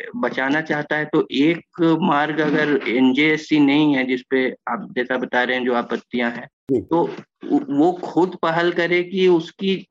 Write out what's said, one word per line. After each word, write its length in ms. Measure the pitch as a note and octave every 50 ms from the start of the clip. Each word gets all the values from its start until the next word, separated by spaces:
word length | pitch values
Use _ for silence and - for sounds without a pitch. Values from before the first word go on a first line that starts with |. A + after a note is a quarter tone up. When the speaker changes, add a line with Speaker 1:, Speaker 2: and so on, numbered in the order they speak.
| - - -
Speaker 1:
बचाना 460 | B3 B2 B2 B2 C3+ C3 C3+ C#3+ D#3
चाहता 340 | D#3 - D3+ D3 D3 - D#3
है, 100 | D3+ D3+
तो 220 | D3 - D#3 C#3+ -
एक 640 | - C3 C#3+ D#3+ E3+ D#3+ - _ _ - E3 E3 D#3+ D#3+
मार्ग 380 | D#3+ F3+ D3 C#3+ D3+ D3+ D3+ D3+
अगर 420 | D#3 D3 C#3+ D#3 D3+ D3 C#3+ - - A2+
एनजेएससी 720 | G#2+ B2+ C3 C3 B2+ C#3+ D3+ D#3 D#3 D3+ D3+ - D#3 D3+
नहीं 340 | D3 C#3 C#3 D3 D3+ D3+ C#3+
है, 140 | C3 B2+ B2
जिसपे 440 | C3 B2+ - _ C3+ C3 C3 B2
आप 420 | - - _ - A#2+ G#2+ F#2+ F#2+ -
जैसा 220 | B2+ B2 B2+ B2+ A#2+
बता 260 | B2 - - B2 B2
रहे 140 | A#2+ B2+ B2+
हैं 80 | B2
जो 80 | B2+ B2
आपत्तियां 580 | A#2+ A#2 - A#2+ G#2+ - _ - B2 B2 A#2+
हैं, 160 | A#2+ A#2+ B2 - _ _ _ -
Speaker 2:
जी। 100 | C#3 A#2
Speaker 1:
तो 280 | - - E3 E3+ D3+ - - - - _ _ _ - - C#3+ C#3+ C#3+ C3+
वो 220 | C#3 C#3+ D#3 F3+
खुद 460 | F3 - - - - D#3 F3+ F#3 F#3 -
पहल 300 | - E3 E3 E3+ E3+ F3
करे 320 | F3 F3 E3+ E3 F3 F3+ F3
कि 240 | F3 F#3+ F#3+ F#3 F#3
उसकी, 580 | F3 E3 E3 - - - G3 F#3+ F#3+ E3+ - -